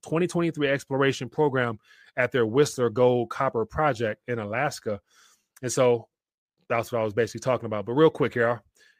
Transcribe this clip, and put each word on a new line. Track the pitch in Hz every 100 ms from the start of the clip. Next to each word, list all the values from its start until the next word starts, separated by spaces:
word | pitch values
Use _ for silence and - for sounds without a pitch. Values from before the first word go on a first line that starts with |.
twenty | - 160 175
twenty-three | 170 170 147 143
exploration | 139 - 135 135 123 123
program | - 151 131 120 107 _ - _ -
at | 123
their | 131 113
Whistler | 127 143 - 120
Gold | 110 123 123 117
Copper | - 135 117 107
Project | 156 156 113 110 107 -
in | 117
Alaska." | 104 113 147 - 113 101 - _ _ _ _ _
And | 127
so | 139 127 117 - _ _ _ _ _ -
that's | 117 113
what | 117
I |
was | 110 104
basically | 110 113
talking | 131 120 113
about. | 107 101
But |
real | 127 160
quick | - 123 123
here, | 117 117 - _ _